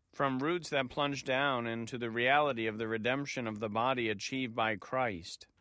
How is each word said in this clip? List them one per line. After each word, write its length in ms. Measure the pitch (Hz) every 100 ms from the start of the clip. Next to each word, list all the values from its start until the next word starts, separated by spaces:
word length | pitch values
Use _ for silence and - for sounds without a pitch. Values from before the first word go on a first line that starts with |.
| _
from 280 | - 139 131
roots 300 | 147 175 -
that 200 | 147 127
plunge 340 | - 143 135
down 440 | 135 131 143 127 117
into 280 | 117 113 123
the 140 | 120
reality 560 | 113 123 143 147 117 113
of 120 | 107
the 100 | 110
redemption 580 | 113 113 131 143 135 113
of 140 | 104
the 80 | 110
body 400 | 107 127 127 113
achieved 460 | 101 - 131 127
by 200 | 113 113
Christ, 720 | 104 - 131 123 90 87 - - _